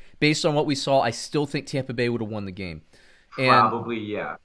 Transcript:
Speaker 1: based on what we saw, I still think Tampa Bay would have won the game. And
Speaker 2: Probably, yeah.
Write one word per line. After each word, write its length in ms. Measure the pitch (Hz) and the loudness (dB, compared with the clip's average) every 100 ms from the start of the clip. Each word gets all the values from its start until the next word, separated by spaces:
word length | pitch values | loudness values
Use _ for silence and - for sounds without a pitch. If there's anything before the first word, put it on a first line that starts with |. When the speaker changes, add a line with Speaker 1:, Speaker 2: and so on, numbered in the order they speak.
| - - | -18 0
Speaker 1:
based 260 | 151 151 170 | 2 2 2
on 80 | |
what 120 | 147 151 | 2 0
we 100 | 135 | 0
saw, 240 | - 135 | 2 2
I 120 | 110 | 2
still 340 | - - 151 147 | -2 -4 -4 -2
think 200 | 147 135 | -4 -6
Tampa 280 | 139 127 | -6 -4
Bay 160 | 120 120 | -2 -2
would 100 | 117 | -2
have 100 | 107 | -4
won 140 | 107 | -8
the 80 | 98 | -8
game. 300 | 92 92 78 - _ _ _ _ - | -8 -10 -12 -16 _ _ _ _ 0
And 100 | 131 | 6
Speaker 2:
Probably, 520 | 123 110 117 113 113 | 6 6 2 -4 -6
yeah. 360 | 104 101 78 78 | -6 -6 -8 -10